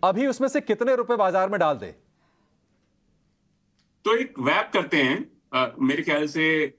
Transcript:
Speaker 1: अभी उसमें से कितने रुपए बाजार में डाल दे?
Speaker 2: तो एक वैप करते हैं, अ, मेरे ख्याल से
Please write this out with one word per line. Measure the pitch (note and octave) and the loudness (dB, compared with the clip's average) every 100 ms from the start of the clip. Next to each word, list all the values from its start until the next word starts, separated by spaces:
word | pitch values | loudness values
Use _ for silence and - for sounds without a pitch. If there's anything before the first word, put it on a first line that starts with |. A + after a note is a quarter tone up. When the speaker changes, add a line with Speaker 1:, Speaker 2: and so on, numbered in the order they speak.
Speaker 1:
अभी | F3+ F#3+ C4+ | 2 2 -2
उसमें | B3 C4 | 0 -2
से | C#4+ | -2
कितने | C#4+ G#3 A#3+ B3+ | -2 -2 2 0
रुपए | A#3 A#3+ | 0 0
बाजार | F#3+ F#3 F#3+ | 2 2 0
में | G3+ | 0
डाल | D#3+ C3+ | 0 0
दे? | F#2+ - _ _ _ _ _ _ _ _ _ _ _ _ _ _ _ _ _ _ _ _ G#3 | -8 -16 _ _ _ _ _ _ _ _ _ _ _ _ _ _ _ _ _ _ _ _ 0
Speaker 2:
तो | A3+ | 0
एक | C4+ - | 0 -4
वैप | B2+ F3 G#3+ | 0 0 0
करते | G3+ - D#3 | -2 0 2
हैं, | C3 E3 - _ _ | 2 0 -6 _ _
अ, | B2+ B2+ - | -2 -2 0
मेरे | C3 D3 | 0 0
ख्याल | E3 D3 D3+ | 0 0 0
से | D3+ D#3+ D#3+ D3 | 0 0 0 -2